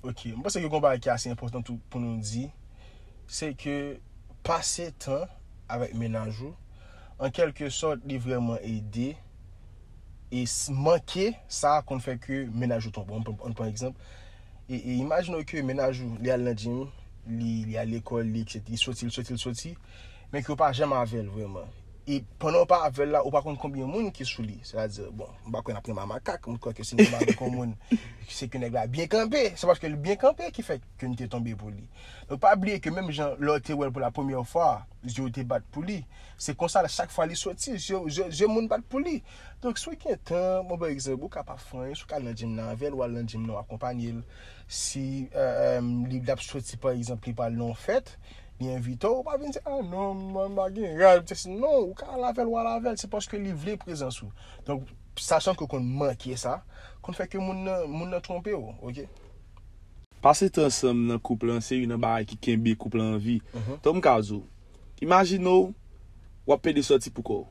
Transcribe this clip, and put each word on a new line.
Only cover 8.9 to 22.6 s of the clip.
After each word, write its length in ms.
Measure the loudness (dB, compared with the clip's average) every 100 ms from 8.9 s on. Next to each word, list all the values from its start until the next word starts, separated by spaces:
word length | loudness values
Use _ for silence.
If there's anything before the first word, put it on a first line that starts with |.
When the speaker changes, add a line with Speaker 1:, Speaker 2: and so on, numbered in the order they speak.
| -2 -4 -4 -16 -20 -20 -20 -20 -20 -20 -20 -20 -18 -6
Speaker 1:
e 140 | -2 -2
s, 220 | -2 -2
manke 600 | 2 6 4 2 0 0 0 -8
sa 280 | 0 4 4 2
konn 140 | -4
fè 140 | -4 -6
ke 240 | -4 -4 -2
mennaj 340 | -2 0 0 -2
ou 60 | -8
twonbon 640 | -8 -6 -6 -6 -8 -4
pa 100 | -4
egzanp. 300 | -2 -6 -6 -18 -18 -18 -20 -20 -20 -8
E 80 | -8 -2 -2
imajine 420 | 2 2 2 -4
w 60 | -4
ke 160 | -2 -2
mennaj 320 | 2 0 0 -6
ou, 120 | -4
li 80 | 2
al 140 | 2 2
nan 80 | -2
djin 300 | -2 -4 -6 -12 -18 -16 -8
li, 380 | -4 -2 -2 -2
li 100 | -2
al 120 | -2
lekòl, 320 | -4 -2 -2
li 220 | 0 -2 -4
soti, 240 | -8 -8 -4 -2 -2 -4
li 60 |
soti, 240 | -4 -6 -4
li 60 |
soti, 340 | -4 -6 -8 -12 -16 -18 -18 -18 -8
men 120 | -6
ke 100 | -4
yo 60 | 4
pa 120 | 4 4
janm 200 | 2 2
avè 240 | 2 -2 -6
l 60 |
vrèman. 340 | -6 -8 -8 -12 -16 -18 -14 -4
E 80 | -4 -4 -4
pandan 220 | 4 6